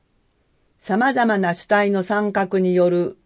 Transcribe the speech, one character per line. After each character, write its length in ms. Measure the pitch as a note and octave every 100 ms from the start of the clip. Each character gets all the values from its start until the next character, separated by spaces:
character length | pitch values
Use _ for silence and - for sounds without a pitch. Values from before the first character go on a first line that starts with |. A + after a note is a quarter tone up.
| _ _ _ _ _ _ _ _
様 340 | - G3+ C4
々 260 | B3+ A#3 G3+
な 160 | F3+
主 120 | F3 -
体 240 | G#3 G3+
の 140 | G3
参 260 | F#3 G#3 G#3
画 280 | G3+ F#3+ F#3+
に 140 | F#3
よ 140 | F3+ F3
る 280 | F3 F3 -